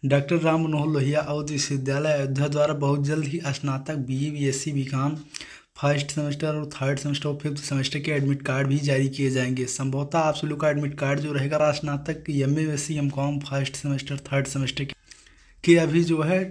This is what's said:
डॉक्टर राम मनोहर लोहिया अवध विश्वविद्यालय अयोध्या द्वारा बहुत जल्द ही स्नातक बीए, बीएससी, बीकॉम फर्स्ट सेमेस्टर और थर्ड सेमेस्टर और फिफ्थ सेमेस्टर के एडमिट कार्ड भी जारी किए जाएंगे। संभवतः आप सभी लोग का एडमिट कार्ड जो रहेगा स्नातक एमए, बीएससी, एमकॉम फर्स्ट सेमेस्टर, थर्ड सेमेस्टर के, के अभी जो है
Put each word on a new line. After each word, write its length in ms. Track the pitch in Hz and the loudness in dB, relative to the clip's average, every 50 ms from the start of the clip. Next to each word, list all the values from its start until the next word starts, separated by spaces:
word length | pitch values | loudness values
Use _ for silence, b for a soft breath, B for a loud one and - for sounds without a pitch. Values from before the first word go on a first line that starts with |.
| - | 2
डॉक्टर 320 | 135 139 143 143 - 175 | 4 4 4 4 2 0
राम 260 | 165 156 160 160 160 160 | 2 4 4 4 4 2
मनोहर 240 | 160 156 147 147 | 2 2 0 0
लोहिया 340 | 156 151 143 131 139 147 151 | 2 2 2 2 2 2 2
अवध 280 | 147 - 147 151 147 147 | 0 0 -2 -4 -2 -2
विश्वविद्यालय 640 | 151 139 - - 143 135 131 135 139 143 151 156 | -2 -2 -2 0 -2 -2 0 0 0 0 2 2
अयोध्या 360 | 151 143 139 135 135 135 143 | 2 2 0 -2 0 0 0
द्वारा 260 | 147 143 147 147 147 151 | 0 4 2 2 2 2
बहुत 300 | 143 143 139 143 143 139 | 0 2 2 2 2 2
जल्द 200 | 143 151 156 151 | 0 0 0 -2
ही 140 | 135 147 170 - | -2 -4 -4 -2
स्नातक 480 | 143 135 - - 143 131 131 135 - 156 | -4 -4 -2 -2 -4 -4 -4 -4 -6 -6
बीए, 320 | 143 127 123 131 131 139 151 | -6 -4 -4 -2 -2 -2 -4
बीएससी, 400 | 147 147 143 135 131 135 - 156 143 | -2 -2 0 0 0 -2 -4 -2 -2
बीकॉम 420 | 143 135 131 135 131 135 147 156 151 - B B B B B B B B B B | -2 -2 -2 -2 -2 0 -2 -2 -4 -10 B B B B B B B B B B
फर्स्ट 340 | - - 143 147 143 143 - | -2 2 2 2 2 0 -4
सेमेस्टर 360 | - 156 147 147 143 147 170 156 | -4 -4 -2 -2 -2 -2 -2 -2
और 200 | 151 151 151 147 | -2 -4 -6 -8
थर्ड 280 | - - 139 135 143 139 | -6 -4 -2 -2 -2 -2
सेमेस्टर 300 | - 143 143 143 - 147 | -2 -4 -4 -2 -2 -4
और 80 | 143 | -4
फिफ्थ 260 | 143 - 151 139 143 - | -2 -4 -6 -6 -6 -6
सेमेस्टर 360 | - 139 135 131 - - 147 | -4 -2 -2 -2 -2 -4 -4
के 120 | 143 156 | -2 0
एडमिट 300 | 151 143 139 135 139 139 - | 0 0 2 2 0 0 0
कार्ड 240 | - 131 135 139 | -2 0 0 2
भी 100 | 135 135 147 | 2 2 2
जारी 300 | 143 143 135 131 135 135 | 2 2 2 4 2 0
किए 200 | 135 - 139 135 | 0 0 0 2
जाएंगे। 340 | 127 131 127 123 131 127 127 | 2 2 0 0 0 -2 -2
संभवतः 520 | 123 - - 135 135 131 139 143 139 - 165 | -4 -4 -4 -4 -2 -2 -2 -4 0 2 2
आप 160 | 160 156 151 | 2 2 2
सभी 140 | - - 156 | 0 -2 -4
लोग 120 | 151 143 | -4 0
का 80 | 151 151 | 0 2
एडमिट 280 | 147 147 147 143 147 - | 2 2 -2 -2 -2 -2
कार्ड 200 | 143 135 143 147 | 0 0 0 0
जो 140 | 147 151 147 | -2 -2 -2
रहेगा 380 | 139 131 143 151 151 151 151 139 | -2 0 0 2 4 4 4 2
स्नातक 500 | - - 147 143 143 147 - 160 160 - - | 0 -2 -4 -4 -4 -4 -6 -6 -6 -6 -2
एमए, 240 | 151 139 135 135 143 | 0 0 2 2 2
बीएससी, 400 | 156 156 156 151 139 143 - 160 | 2 2 0 -2 -2 -4 -4 -2
एमकॉम 420 | 147 143 139 135 139 135 143 143 143 | 0 0 0 0 0 -2 -2 -2 -4
फर्स्ट 340 | 147 - 139 139 139 135 - | -4 -4 -2 -2 -2 -2 -6
सेमेस्टर, 420 | - - 143 139 131 135 - 139 139 - | -6 -4 -2 -2 -2 -4 -6 -8 -8 -6
थर्ड 220 | - 139 139 135 | -2 0 0 0
सेमेस्टर 360 | 135 - 139 135 123 - - 139 | 0 -2 -2 -2 -2 -2 -6 -6
के, 120 | 143 - _ B B B B B B B B B B B B - | -8 -8 _ B B B B B B B B B B B B 6
के 140 | 170 170 170 | 8 8 8
अभी 240 | 165 151 147 170 170 | 8 4 4 4 4
जो 160 | 160 165 156 151 | 4 2 2 2
है 200 | 156 185 185 190 190 | 2 2 0 0 -2